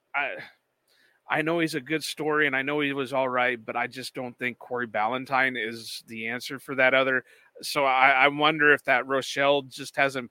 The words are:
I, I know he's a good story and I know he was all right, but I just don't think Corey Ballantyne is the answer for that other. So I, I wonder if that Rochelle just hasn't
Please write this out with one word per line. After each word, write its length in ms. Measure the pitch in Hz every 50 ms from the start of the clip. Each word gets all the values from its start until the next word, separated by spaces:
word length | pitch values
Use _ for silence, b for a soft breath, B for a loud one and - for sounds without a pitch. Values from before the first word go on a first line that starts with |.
| _ _ -
I, 160 | 139 143 127 95 - B B B B _ _ _ _ _ _ _ _ _ _ _ _ _ -
I 140 | 120 147 156
know 180 | 156 170 170
he's 140 | 165 156 151
a 60 | 151
good 240 | 127 127 156 156 147
story 420 | - - - 151 151 151 151 151
and 80 | 143 135
I 80 | 135 131
know 180 | 139 147 151
he 120 | 147 139 139
was 200 | 139 135 117 135
all 160 | 131 135 127
right, 360 | 123 127 123 123 123 117 110
but 120 | 113 117
I 100 | 117 123
just 260 | 127 117 131 123 - -
don't 240 | 143 127 123 117 -
think 200 | 131 123 117 -
Corey 280 | - - 123 120 120
Ballantyne 680 | 113 104 107 107 110 123 127 131 131 139 127 131 131 127
is 460 | 123 107 113 117 117 113 110 - - -
the 220 | - 117 110 113 113
answer 300 | 120 123 - - 143 127
for 160 | - - 139
that 200 | 127 131 127 131
other. 300 | 131 131 131 131 127 b b b b b b b - 113
So 220 | - - 151 143
I, 260 | 131 127 131 127 139
I 180 | 139 131 131 147
wonder 440 | 143 147 151 151 160 156 147 147 147
if 120 | 131 -
that 220 | - 131 123 123
Rochelle 560 | 135 139 135 127 - - 139 139 139 143 143 135
just 340 | 131 - - 139 - -
hasn't 340 | - 143 139 135 135 120 117